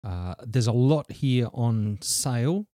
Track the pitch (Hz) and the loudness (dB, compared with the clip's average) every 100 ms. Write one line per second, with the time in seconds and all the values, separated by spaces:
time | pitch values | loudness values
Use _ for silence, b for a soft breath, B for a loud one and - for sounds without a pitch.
0 | 107 90 90 87 117 127 113 120 131 151 | -6 -6 -6 -8 -2 0 2 4 4 4
1 | - - 139 123 113 - 120 113 104 101 | 0 -4 0 2 0 0 0 2 -2 -4
2 | - - 143 120 123 185 208 | -4 -4 -2 0 0 -2 -4